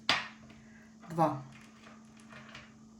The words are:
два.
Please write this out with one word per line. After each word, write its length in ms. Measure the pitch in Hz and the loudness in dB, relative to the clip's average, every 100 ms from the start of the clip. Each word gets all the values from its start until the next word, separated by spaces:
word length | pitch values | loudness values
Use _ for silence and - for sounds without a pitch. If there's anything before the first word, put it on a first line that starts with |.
| - - - - - - - - - - - | 2 2 2 -10 -18 -18 -18 -20 -20 -18 -4
два. 320 | 165 156 139 - - - - - - - - - - - - - - - - | 6 6 6 -4 -14 -18 -18 -18 -18 -18 -20 -18 -16 -16 -16 -18 -20 -20 -20